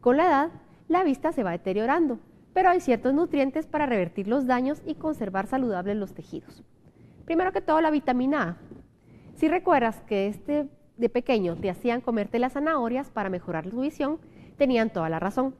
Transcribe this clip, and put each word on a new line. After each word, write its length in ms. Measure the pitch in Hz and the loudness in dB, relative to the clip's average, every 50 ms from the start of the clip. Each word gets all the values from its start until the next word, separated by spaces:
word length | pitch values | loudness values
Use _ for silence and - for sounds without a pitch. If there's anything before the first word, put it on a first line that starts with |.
Con 160 | - 247 254 | 4 4 4
la 80 | 285 339 | 6 4
edad, 240 | 370 302 269 294 330 - - - - - - - - | 4 4 4 2 0 -4 -12 -20 -20 -20 -20 -4 0
la 160 | 320 359 381 | 2 2 4
vista 260 | 302 269 - - 311 | 2 0 0 -2 -2
se 120 | 311 - 220 | -2 0 -2
va 80 | 180 | -2
deteriorando, 680 | 170 175 - 190 185 208 220 240 277 349 339 277 240 214 - - - - - _ - | -2 -4 -4 -2 -2 0 0 2 2 2 2 0 0 -4 -10 -20 -20 -20 -20 _ 0
pero 160 | 359 381 370 | 4 4 4
hay 120 | 349 359 | 4 4
ciertos 320 | - 269 240 226 - 254 269 | 4 2 0 2 2 2 2
nutrientes 520 | 294 349 349 - 285 262 269 262 311 311 | 2 2 0 2 0 0 0 0 -6 -6
para 200 | - - 302 294 | -4 -2 -2 0
revertir 420 | 269 240 202 180 170 - - 190 | 0 2 0 0 -2 -4 -6 -2
los 180 | 202 233 285 269 | 0 0 0 2
daños 360 | 247 254 247 254 269 302 302 - | 2 0 2 2 -2 -4 -4 -6
y 100 | - 302 | -10 -8
conservar 520 | - - 320 302 - 233 196 190 190 196 | -6 -4 -4 -4 -4 -6 -4 -4 -4 -4
saludables 480 | 226 269 254 254 240 202 180 180 202 208 | -2 -2 -2 -2 -2 -2 -2 -2 -4 -4
los 180 | 214 196 190 - | -4 -4 -8 -10
tejidos. 500 | - 156 - - - - - - - - _ _ _ _ - _ _ - - - - - | -16 -16 -12 -14 -14 -14 -16 -20 -20 -20 _ _ _ _ -20 _ _ -20 -20 -20 -20 -6
Primero 260 | - 330 330 359 370 | -2 0 0 0 0
que 100 | 381 392 | -2 -2
todo, 200 | - - 302 311 | 0 2 2 4
la 100 | 330 311 | 4 2
vitamina 520 | 302 294 - - 247 247 254 262 294 294 208 | 2 0 0 0 0 0 0 0 0 0 -2
A. 140 | 165 175 - - - - - - - _ _ _ - - - - - - | -2 -4 -10 -14 -20 -20 -20 -20 -20 _ _ _ -20 -20 -20 -20 -20 -4
Si 120 | - - | 0 0
recuerdas 540 | 311 320 359 349 370 339 277 240 226 214 - | 2 2 2 2 4 4 4 4 0 -2 -6
que 260 | - - 220 196 196 | -6 -4 -2 0 0
este, 400 | 202 208 - - - 294 294 294 277 - _ _ _ _ | -2 -4 -6 -6 -2 -2 -2 -2 -4 -10 _ _ _ _
de 120 | - 233 226 | -2 -2 0
pequeño 460 | - 247 247 - 254 214 190 175 170 | 0 -2 0 2 0 2 2 0 -2
te 140 | - - 190 | -2 -4 -4
hacían 320 | 180 175 - 240 233 247 | -4 -2 -2 -2 -2 0
comerte 380 | 247 - 233 220 202 202 - 240 | -2 -2 -2 -2 -2 0 0 0
las 140 | 240 254 254 | -2 0 -2
zanahorias 560 | 277 294 311 320 285 240 226 240 262 285 262 | -2 -2 0 0 0 0 0 -2 -4 -6 -6
para 200 | - 226 202 190 | -6 -4 -4 -2
mejorar 400 | 185 180 - - 165 160 160 185 | -4 -6 -6 -6 -6 -6 -6 -6
tu 120 | 220 240 | -6 -4
visión, 380 | 262 294 302 - 294 269 311 - - - - - - - - | -4 -4 -2 -2 -2 -2 -2 -6 -8 -20 -20 -20 -20 -20 0
tenían 340 | - 285 262 254 226 226 226 | 0 2 4 4 2 2 0
toda 180 | - 185 165 160 | 0 -2 -2 -2
la 100 | 165 165 | -2 -2
razón. 360 | 175 190 - 262 254 269 262 - | -2 -2 -2 -2 -2 -2 -4 -10